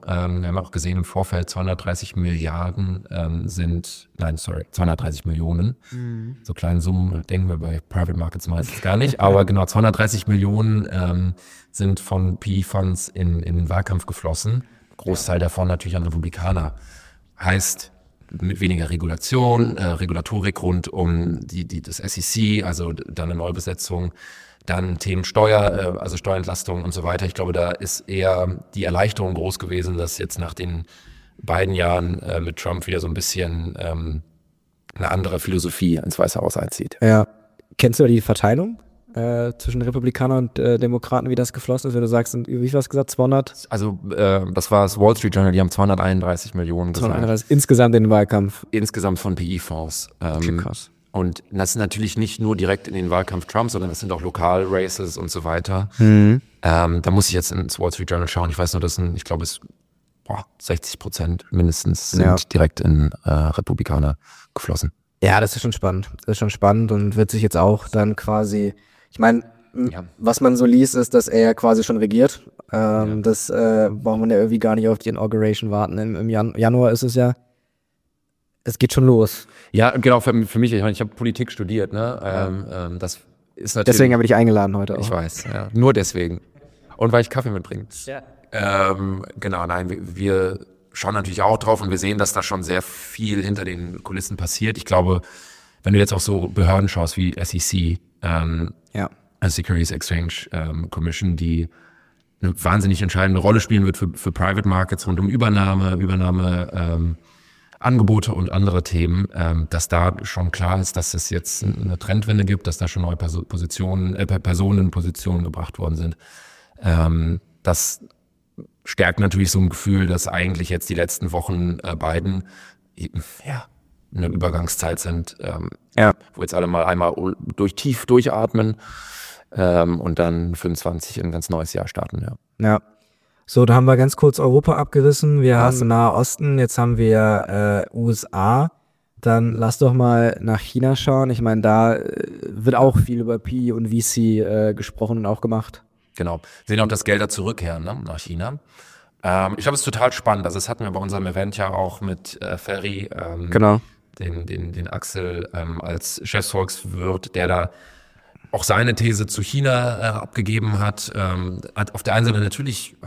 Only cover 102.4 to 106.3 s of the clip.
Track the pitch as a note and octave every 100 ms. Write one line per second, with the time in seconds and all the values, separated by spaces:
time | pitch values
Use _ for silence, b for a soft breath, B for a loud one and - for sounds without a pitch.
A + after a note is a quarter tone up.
102.4 | F2+ F2 F#2 G#2 F#2+ F2 F#2 F#2 F#2+ F#2
103.4 | G2 A2+ - G#2 F#2+ - F2+ - - E2+
104.4 | F#2 G2 G2+ F#2 F#2 F#2+ G2 F2 G2 A#2
105.4 | A2+ G#2 F#2+ F#2+ F#2+ F#2 F#2+ F#2 F2+